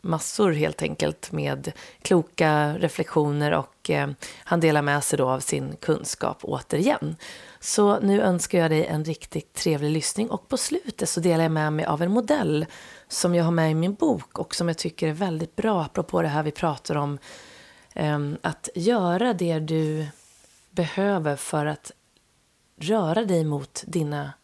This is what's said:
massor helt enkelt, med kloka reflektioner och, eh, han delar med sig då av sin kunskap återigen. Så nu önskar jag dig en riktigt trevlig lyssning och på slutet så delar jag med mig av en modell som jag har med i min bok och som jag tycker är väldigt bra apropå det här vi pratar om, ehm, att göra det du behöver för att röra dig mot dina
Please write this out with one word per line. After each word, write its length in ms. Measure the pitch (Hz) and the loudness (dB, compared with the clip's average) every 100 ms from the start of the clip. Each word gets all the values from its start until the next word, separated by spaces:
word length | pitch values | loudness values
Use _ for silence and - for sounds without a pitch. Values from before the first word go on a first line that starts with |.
massor 500 | 180 160 - - 202 | -2 -4 -2 2 2
helt 300 | 151 156 151 | 4 0 0
enkelt, 500 | 160 156 151 156 - | -6 -2 -2 -4 -8
med 400 | 156 143 139 143 - - - | -4 -4 -4 -8 -12 -20 -14
kloka 760 | - 180 160 - 160 151 147 151 | 2 2 2 0 2 4 2 0
reflektioner 760 | 165 - - 160 147 147 147 | -4 -2 -2 0 2 0 0
och, 380 | 160 - _ - | 0 -2 _ -2
eh, 200 | 147 143 139 - - | -2 -2 -6 -14 -16
han 160 | - 170 | -2 4
delar 220 | 160 151 | 4 4
med 220 | 143 143 | 2 0
sig 140 | 139 143 | 0 2
då 120 | 131 | 2
av 100 | 131 | 0
sin 360 | - 147 135 - | -2 -4 -4 -6
kunskap 640 | - 156 - - - - | -2 -2 -2 -4 -4 -4
återigen. 760 | - 135 - - 214 302 147 165 - - - - | -6 -6 -4 0 2 0 -2 -8 -14 -18 -20 -12
Så 400 | - - 208 208 | -2 2 4 4
nu 220 | 202 202 | 4 4
önskar 380 | 214 175 - 180 | 4 2 2 2
jag 120 | 160 | 4
dig 140 | 156 156 | 2 2
en 200 | 156 156 | -2 -4
riktigt 480 | 156 - 160 - | -6 -8 -10 -8
trevlig 360 | - 175 151 147 | -4 0 0 0
lyssning 380 | 156 147 - 233 | 0 -2 -2 -2
och 180 | 220 - | -4 -4
på 100 | 262 | -4
slutet 520 | - 349 269 - 165 | -2 -2 -4 -4 -2
så 100 | - | 2
delar 240 | 170 165 | 4 4
jag 80 | 165 | 4
med 220 | 156 151 | 2 0
mig 120 | 151 156 | 0 -2
av 160 | 151 | 0
en 100 | 175 | 2
modell 540 | 214 214 294 185 151 160 - - - - | 0 2 0 2 0 -2 -10 -20 -20 -10
som 280 | - 180 175 | -2 2 4
jag 80 | |
har 80 | 165 | 4
med 200 | 170 160 | 4 2
i 40 | 160 | 2
min 180 | 175 | 0
bok 460 | 202 320 196 - - | 2 0 0 -4 -10
och 160 | - - | -8 -2
som 120 | 170 | -2
jag 100 | 165 | -2
tycker 300 | 165 - 160 | -6 -2 -4
är 60 | |
väldigt 420 | 156 190 160 165 - | 0 -2 -2 -6 -2
bra 280 | 220 196 | 0 0
apropå 380 | 151 - 165 180 | 0 -4 -2 0
det 60 | 165 | 0
här 160 | 147 | 0
vi 80 | 151 | -2
pratar 440 | 147 165 143 - 147 | -2 -2 -2 -4 -2
om, 220 | 143 143 - - - - - - _ | -2 -4 -12 -20 -20 -20 -20 -20 _
ehm, 440 | - 151 147 143 156 | -4 0 0 -2 -2
att 280 | 165 156 - 180 | -4 -6 -8 -2
göra 580 | 185 240 180 180 247 | 2 2 2 2 0
det 260 | 185 175 160 | 0 0 0
du 480 | 156 160 156 156 151 - - - - _ _ | 0 0 0 -2 -6 -12 -20 -20 -20 _ _
behöver 640 | 185 165 - 202 196 156 143 | -2 -2 0 2 2 0 -2
för 300 | - 156 147 | -2 0 0
att 260 | 156 - - _ _ _ _ _ _ _ _ | -4 -10 -20 _ _ _ _ _ _ _ _
röra 460 | 156 220 165 175 220 | 0 2 2 2 2
dig 180 | 170 | 2
mot 400 | 156 147 135 - - | 2 -2 -6 -12 -4
dina 460 | 170 147 147 143 - | -2 -2 -4 -8 -14